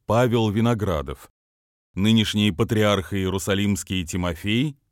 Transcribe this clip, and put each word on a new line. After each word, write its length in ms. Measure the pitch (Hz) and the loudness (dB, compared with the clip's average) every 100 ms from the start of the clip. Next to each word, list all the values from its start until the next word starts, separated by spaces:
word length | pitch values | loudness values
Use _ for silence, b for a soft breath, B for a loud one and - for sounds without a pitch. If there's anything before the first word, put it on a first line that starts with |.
| - | -2
Павел 460 | 107 117 117 110 | 2 2 2 2
Виноградов, 800 | 104 117 117 98 80 69 71 - _ _ _ _ _ _ - | 2 0 0 -2 -2 -4 -10 -16 _ _ _ _ _ _ -2
нынешний 560 | 104 113 104 107 104 | 4 4 2 2 0
патриарх 640 | 87 117 110 104 101 92 | 0 0 2 2 2 -2
Иерусалимский 920 | 101 95 95 - 98 101 98 - 92 85 | -4 -2 -2 -2 0 0 -2 -2 -6 -4
Тимофей 720 | 92 90 82 101 107 151 139 _ | -4 -4 -4 -2 -2 -2 -6 _